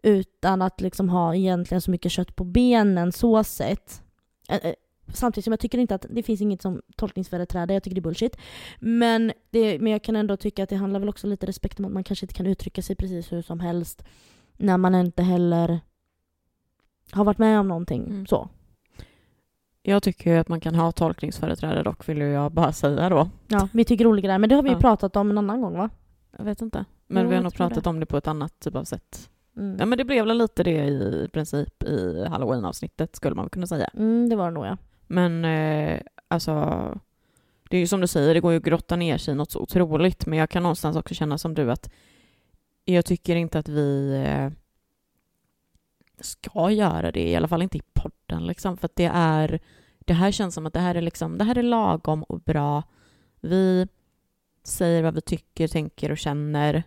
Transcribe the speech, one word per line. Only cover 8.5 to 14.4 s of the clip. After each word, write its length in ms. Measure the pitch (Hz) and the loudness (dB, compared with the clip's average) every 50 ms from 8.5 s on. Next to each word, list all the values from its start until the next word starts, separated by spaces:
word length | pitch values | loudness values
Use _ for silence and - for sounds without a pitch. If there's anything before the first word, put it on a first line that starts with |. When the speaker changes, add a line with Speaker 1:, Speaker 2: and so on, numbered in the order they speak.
| - - - - - - | -20 -18 -18 -20 -18 -6
Speaker 1:
Men 520 | - 220 233 233 233 233 226 226 226 220 - _ _ _ | -2 0 2 2 4 4 2 2 2 0 -2 _ _ _
det, 300 | - 233 226 214 185 143 | 0 2 2 2 2 0
men 120 | 220 220 | 0 0
jag 120 | 214 208 - | 0 0 -2
kan 120 | - 233 | -2 -2
ändå 220 | 214 214 202 202 | 0 0 0 -2
tycka 260 | - - 208 - - 196 | -2 -4 -6 -4 -4 -4
att 60 | 190 | -4
det 60 | 202 | -2
handlar 240 | 196 196 196 196 196 | -4 -2 -2 -2 -2
väl 100 | 202 208 | -2 -4
också 180 | - - - | -6 -4 -4
lite 180 | 208 202 - - | -6 -4 -4 -4
respekt 340 | 196 190 - - 202 - - | -8 -6 -4 -4 -6 -4 -4
om 60 | 196 | -6
att 60 | 190 | -4
man 120 | 196 190 185 | -4 -6 -4
kanske 200 | - 196 - - | -6 -6 -8 -6
inte 100 | 180 - | -10 -8
kan 120 | - 180 | -4 -2
uttrycka 340 | 190 190 - - 180 _ - | -2 -2 -2 -4 -8 _ -8
sig 140 | - - 196 | -6 -6 -6
precis 360 | - 190 190 180 170 170 - | -4 -4 -6 -6 -8 -8 -6
hur 100 | 170 170 | -8 -8
som 180 | 170 - 170 170 | -6 -8 -8 -6
helst 440 | 175 170 170 175 170 - - _ - - _ _ _ _ _ _ | -4 -2 -2 -4 -4 -6 -12 _ -20 -20 _ _ _ _ _ _